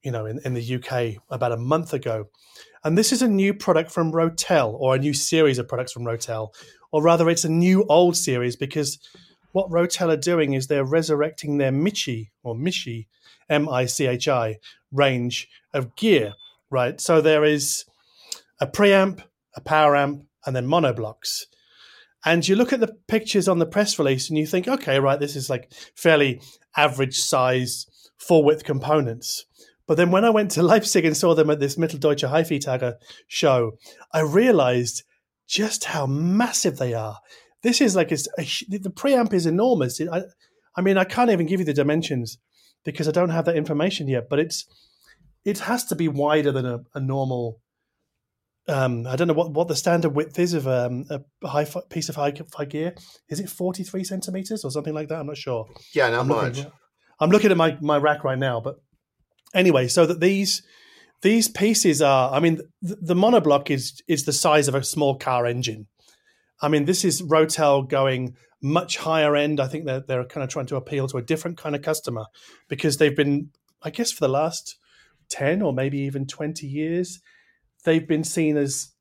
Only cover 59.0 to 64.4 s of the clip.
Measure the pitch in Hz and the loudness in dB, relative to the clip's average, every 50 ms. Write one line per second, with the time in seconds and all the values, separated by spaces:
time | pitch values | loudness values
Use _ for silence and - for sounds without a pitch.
59 | _ _ _ _ _ _ _ _ _ _ - 190 185 185 156 131 127 123 - 180 | _ _ _ _ _ _ _ _ _ _ 0 2 4 4 4 4 2 2 4 2
60 | 165 156 180 165 165 185 196 196 196 190 - - _ _ _ _ _ _ _ _ | 2 2 2 0 0 0 2 0 -2 -2 -4 -6 _ _ _ _ _ _ _ _
61 | _ _ _ _ - 190 220 233 220 - - - 196 220 220 - - 180 151 139 | _ _ _ _ 2 2 4 4 2 0 -2 0 0 2 2 2 2 2 4 4
62 | 151 139 135 131 127 135 135 139 165 170 160 160 - _ _ _ - 175 208 214 | 4 4 6 4 2 2 0 2 2 2 2 0 -6 _ _ _ -10 -10 -10 -10
63 | 185 160 180 180 196 226 240 220 156 156 143 139 143 - 147 131 123 - - - | -4 -2 0 2 4 6 4 4 4 4 2 2 2 0 -4 -4 -4 -8 -12 -14
64 | _ - 165 143 139 - 139 - | _ -2 -2 -2 -2 -4 -4 0